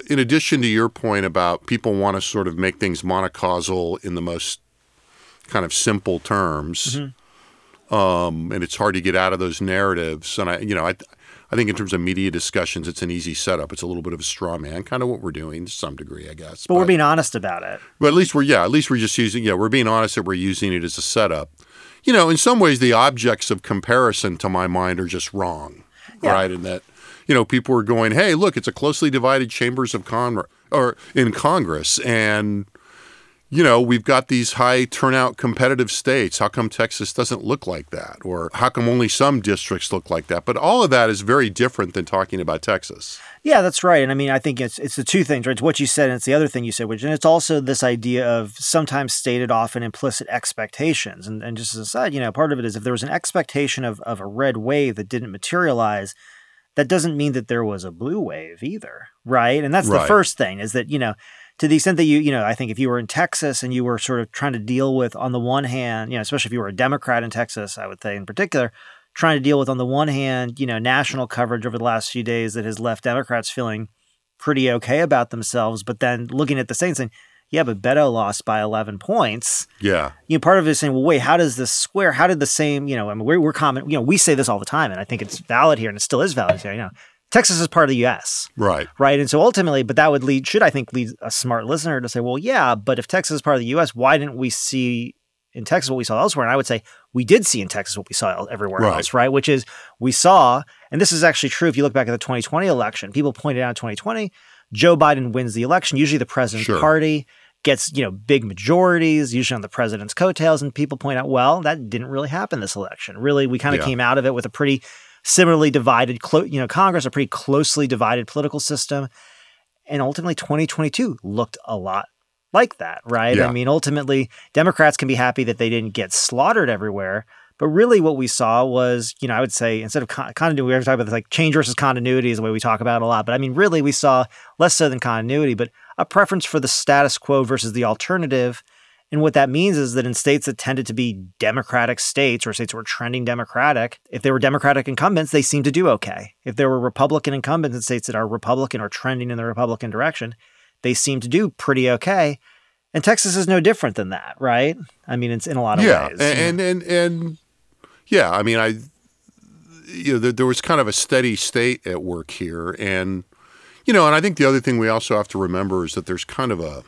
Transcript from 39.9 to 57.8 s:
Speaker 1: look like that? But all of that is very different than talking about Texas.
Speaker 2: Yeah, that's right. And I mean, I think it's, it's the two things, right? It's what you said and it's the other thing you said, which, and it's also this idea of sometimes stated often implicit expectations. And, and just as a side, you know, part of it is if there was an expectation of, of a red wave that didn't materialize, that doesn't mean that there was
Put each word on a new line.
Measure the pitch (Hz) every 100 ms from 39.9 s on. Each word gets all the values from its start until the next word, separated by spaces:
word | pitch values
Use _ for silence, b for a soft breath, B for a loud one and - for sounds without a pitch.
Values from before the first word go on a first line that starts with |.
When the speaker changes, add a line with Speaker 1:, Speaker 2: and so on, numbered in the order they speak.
Speaker 1:
look | 95 -
like | 82 80
that? | 85 -
But | 120
all | 160 240
of | 214
that | 127 113
is | 101
very | 101 135 120
different | 98 123 - 95
than | 95 82
talking | 95 92 95
about | 82 80
Texas. | - 95 - - - - B B
Speaker 2:
Yeah, | 302 269
that's | 180 -
right. | 180 165
And | 135
I | 135
mean, | 139
I | 135
think | 151 123
it's, | 123 -
it's | 143 -
the |
two | 127 196 143
things, | 143 120
right? |
It's | 120
what | 156 147
you | 139
said | - 139
and | 123
it's | 131
the |
other | 143 151
thing | 127
you | 120
said, | 104 113
which, | 110
and | 135
it's | 156 160
also | 165 - 156
this | 131 131
idea | 127 120 120 123 120
of | 117 107
sometimes | 107 - 165 151 135 131
stated | - - 123 123
often | 113 113 123
implicit | 113 - 139 - 120
expectations. | 120 - - 110 - 151 156 107 90 95
And, | 110
and | 110 113
just | 113
as | 110
a | 110
side, | - 151
you | 139
know, | 120
part | 120 156
of | 139
it |
is | 117 107
if |
there | 110
was | 123
an | 131
expectation | 170 - 180 156 143 139 -
of, | 127 104
of | - 107
a | 98
red | 107 139 113
wave | 110 147 139 104
that | 101
didn't | 123 113
materialize, | 98 - 175 170 120 110 104 98 b b b b b b -
that | 139
doesn't | 185 165 147
mean | 147
that | 127 113
there | 120 110
was | 98